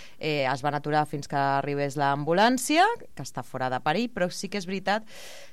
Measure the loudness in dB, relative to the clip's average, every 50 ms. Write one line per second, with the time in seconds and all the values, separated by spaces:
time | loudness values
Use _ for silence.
0 | -16 -16 -10 -6 -2 0 0 2 2 2 0 0 0 -2 -2 -2 0 0 2 2
1 | 2 0 -2 -6 -6 -2 0 2 2 4 2 2 2 0 0 0 0 0 0 2
2 | 2 2 2 2 2 2 4 6 6 6 4 2 2 2 4 6 6 4 4 0
3 | -6 -12 -12 -12 -12 -10 -8 -10 -8 -6 -4 -2 -2 0 0 0 0 0 2 2
4 | 0 -2 -2 -2 -2 -2 -2 -4 -8 -6 -6 -6 -4 -4 -6 -4 0 0 0 0
5 | -2 -6 -16 -16 -16 -14 -14 -16 -16 -16